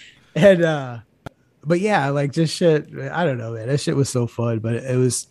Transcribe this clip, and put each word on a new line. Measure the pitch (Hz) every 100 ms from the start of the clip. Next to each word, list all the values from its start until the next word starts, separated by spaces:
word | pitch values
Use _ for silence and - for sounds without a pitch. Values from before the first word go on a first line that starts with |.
| - _ _ -
And, | 196 180
uh, | 165 151 131 117 - _ - - _ _ 147
but | 175
yeah, | 208 202 139
like, | 143 143
just | 131 160 -
shit. | 180 151 - 143 135
I | 156 170
don't | 127
know, | 113
man. | 113 113
That | 143
shit | - 139
was | 135
so | 127 120
fun. | - 117 117
But | 110 117
it | 135 127
was, | 127 120 -